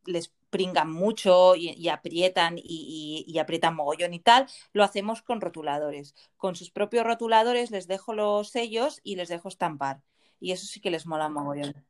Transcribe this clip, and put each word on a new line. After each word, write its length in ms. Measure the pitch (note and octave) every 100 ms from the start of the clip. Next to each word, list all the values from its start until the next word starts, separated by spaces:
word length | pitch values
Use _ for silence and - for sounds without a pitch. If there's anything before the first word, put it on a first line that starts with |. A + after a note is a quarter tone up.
| -
les 280 | E3+ - _ _
pringan 420 | F3+ F#3 F3 D#3
mucho 640 | D#3+ G3+ - F#3+ F3+ F3+ F3+
y, 140 | E3+
y 180 | - E3
aprietan 680 | D3+ E3+ E3 F#3 F#3 E3+ E3+
y, 60 |
y, 640 | - E3 - D#3 D3+ D#3 -
y 120 | D#3+
aprietan 360 | D#3 E3 E3 D#3+
mogollón 380 | C#3+ D#3+ F3
y 60 | E3+
tal, 280 | - A#3+ C4+ - -
lo 100 | G3+
hacemos 380 | G3 G3+ G#3 A3+
con 200 | - A#3
rotuladores. 720 | F3 E3 D3+ D3 D3+ D3 C#3+ _ _ _
Con 180 | G3 F3
sus 160 | -
propios 340 | - G#3 A#3 A3+
rotuladores 680 | A#3 A3+ A3 A3+ B3 A#3+
les 160 | G3+ E3+
dejo 260 | F#3+ -
los 360 | G#3+ G#3 G#3 G#3
sellos 500 | B3 A#3 A3 C#4+ -
y 120 | - F#3
les 140 | F3
dejo 180 | E3+ D3
estampar. 520 | - F3 D3 C#3 C3+ _ _ _ _
Y 120 | F3+
eso 140 | F3+ G3
sí 160 | G#3
que 100 | G3
les 140 | D#3+ E3
mola 240 | D#3 D3+
mogollón. 460 | D3 C#3+ C#3+ C#3+ C#3+